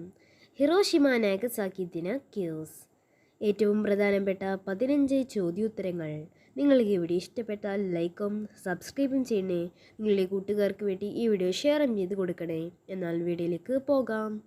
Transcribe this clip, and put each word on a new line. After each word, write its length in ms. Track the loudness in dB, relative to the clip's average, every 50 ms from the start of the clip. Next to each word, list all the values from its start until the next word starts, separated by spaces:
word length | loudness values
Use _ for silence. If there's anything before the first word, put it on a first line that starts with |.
| -10 -14 -18 _ _ _ _ _ -20 _ _ 0
ഹിറോഷിമ 500 | 2 4 4 4 4 4 4 4 4 4 4 4
നാഗസാക്കി 640 | 2 2 0 0 -2 -4 -4 -4 -4 -4 -4 -6 -8 -6
ദിന 160 | -6 -6 -4 -4 -4 -6 -8 _
ക്യൂസ്. 460 | -6 -6 -4 -4 -4 -6 -10 -12 -14 -20 -20 _ _ _ _ _ _ _ _ _ _ _
ഏറ്റവും 380 | 0 0 2 2 2 2 2 2
പ്രധാനപ്പെട്ട 600 | 2 2 2 4 4 4 4 2 2 0 -2 -2 -2 -4 -4 -4
പതിനഞ്ച് 560 | -4 -6 -2 -2 0 2 4 2 4 2 2 0 0 -2 -2
ചോദ്യോത്തരങ്ങൾ 760 | -2 -2 -2 0 -2 -2 -2 -2 -4 -4 -4 -4 -4 -6 -6 -8 -8 -10 -14 _ _ _ _ _
നിങ്ങൾക്ക് 360 | 0 4 6 6 6 6 4 2
ഈ 20 | 2
വീഡിയോ 180 | 2 0 0 -2
ഇഷ്ടപ്പെട്ടാൽ 580 | -2 -4 -8 -8 -8 -8 -8 -6 -6 -4 -4 -2 -2 -2
ലൈക്കും 420 | 0 -2 -2 -4 -4 -4 -4 -4 -4 -4 -6 -10 -12 -10
സബ്സ്ക്രൈബും 600 | -6 -6 -6 -6 -8 -8 -4 -2 -2 0 0 -2 0 0
ചെയ്യണേ. 320 | 0 0 0 0 -2 -2 -2 -4 -8 _ -20 -20 _ -4
നിങ്ങളുടെ 260 | 0 2 4 4 2 0
കൂട്ടുകാർക്ക് 520 | -2 -4 -2 -2 0 2 2 0 0 -2 -4 -4
വേണ്ടി 220 | -4 -4 -6 -6 -4 0
ഈ 60 | 2 2
വീഡിയോ 180 | 2 2 2 0 0 2
ഷെയറും 340 | 2 2 4 4 2 2 2
ചെയ്ത് 180 | 0 -2 -2 -2 -2
കൊടുക്കണേ. 400 | -2 -2 -4 -6 -6 -4 -4 -4 -6 -8 -10 _ _ -10 -8
എന്നാൽ 220 | -6 -4 -2 -2 -2 -2 -2
വീഡിയോയിലേക്ക് 480 | -2 -2 -2 -2 -2 -4 -2 -2 -2 -2 2 2
പോകാം. 420 | 2 2 2 0 -2 -4 -4 -4 -6 -10 -12